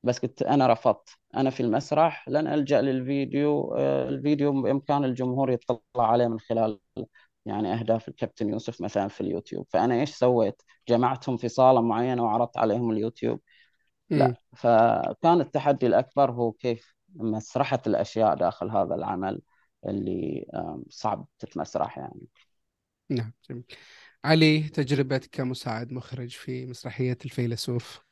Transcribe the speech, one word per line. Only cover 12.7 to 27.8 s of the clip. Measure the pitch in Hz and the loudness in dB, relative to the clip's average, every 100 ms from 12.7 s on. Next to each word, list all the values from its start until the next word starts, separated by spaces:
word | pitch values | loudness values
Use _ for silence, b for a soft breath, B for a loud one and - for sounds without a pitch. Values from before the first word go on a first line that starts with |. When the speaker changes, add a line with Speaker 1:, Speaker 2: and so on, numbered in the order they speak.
| 107 120 | 2 0
Speaker 1:
اليوتيوب؟ | 110 110 - 117 117 _ b b b b _ _ | -2 -2 -4 -4 -4 _ b b b b _ _
لا. | 151 131 | 2 2
Speaker 2:
مم. | 120 _ - | 0 _ -2
Speaker 1:
فكان | 123 113 117 113 - - 170 175 | 4 6 6 4 -2 0 4 4
التحدي | 139 151 139 139 127 | 2 0 0 2 4
الأكبر | 95 135 - 139 | 2 2 0 0
هو | 120 117 | 2 -2
كيف | 107 123 117 _ _ _ 185 | -2 -6 -6 _ _ _ -6
مسرحة | 113 107 - - 120 131 - | -4 -4 -4 -2 0 0 0
الأشياء | 101 107 110 110 73 | 0 0 2 2 2
داخل | 87 - 90 | 0 -2 -4
هذا | 104 90 82 | -2 -2 -2
العمل | 90 92 95 98 _ _ _ _ - | -4 -4 -6 -6 _ _ _ _ -6
اللي، | 101 101 92 76 73 - - | -6 -4 -4 -4 -8 -8 -8
آم، | 82 76 - | -8 -10 -14
صعب | - 113 95 - _ | -6 -4 -4 -10 _
تتمسرح | - 87 78 - - - | -12 -10 -6 -4 -4 -6
يعني. | 67 - - _ _ _ _ _ _ _ _ | -14 -14 -20 _ _ _ _ _ _ _ _
Speaker 2:
نعم، | 127 110 - _ | -4 -4 -12 _
جميل. | 120 - B B B B B 143 | -16 -16 B B B B B 2
علي، | 160 160 156 151 | 6 6 4 0
تجربتك | - 131 139 135 135 - | -4 0 0 0 -2 -4
كمساعد | - 127 127 - 113 120 | -6 -6 -4 -6 -6 -6
مخرج | 127 - 127 120 | -10 -12 -12 -12
في | - - 127 127 | -12 -10 -10 -10
مسرحية | 123 127 117 127 123 120 | -12 -14 -4 -2 -2 -6
الفيلسوف؟ | - 120 117 - 120 | -4 -4 -4 -4 -4